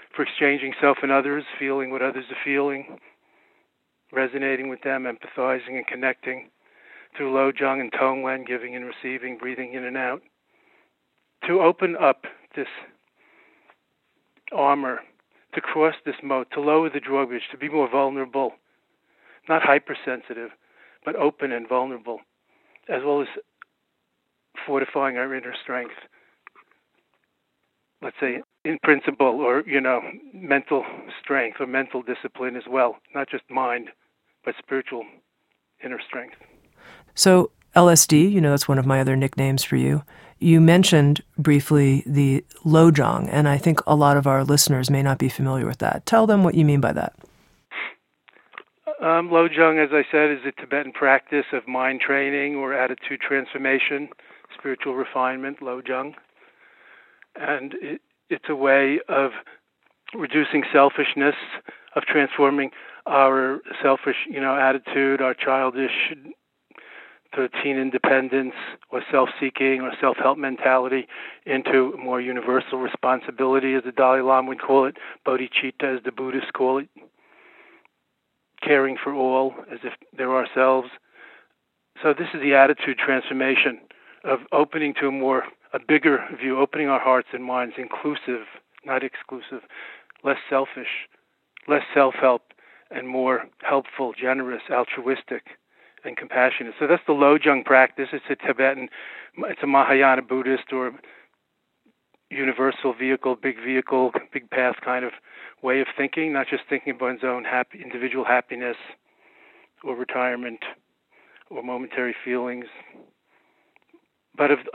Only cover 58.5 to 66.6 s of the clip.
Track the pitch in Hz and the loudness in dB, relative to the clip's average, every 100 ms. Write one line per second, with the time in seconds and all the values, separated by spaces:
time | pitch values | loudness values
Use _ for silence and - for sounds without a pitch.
58.5 | 147 135 139 139 151 - 151 139 113 - | -2 2 4 2 0 -2 -2 -2 -4 -16
59.5 | - _ _ _ _ - 226 147 151 143 | -20 _ _ _ _ -16 -10 -4 -2 0
60.5 | 156 127 151 139 - 143 - 139 143 - | 0 2 6 6 4 -2 0 0 0 -6
61.5 | - - - _ - - 156 135 - 143 | -14 -16 -20 _ -4 0 2 2 4 4
62.5 | 143 135 - - - - 139 135 131 131 | 4 -2 -8 -20 -14 0 4 6 4 0
63.5 | 135 - - 143 135 - 131 160 151 135 | -2 -8 -2 2 2 0 -4 -4 -4 -2
64.5 | 135 135 135 - - 135 135 131 123 - | 2 2 2 -2 0 0 2 0 -2 0
65.5 | 131 131 127 131 - - 151 - - _ | 0 0 -2 -2 -2 -4 -6 -16 -20 _
66.5 | _ | _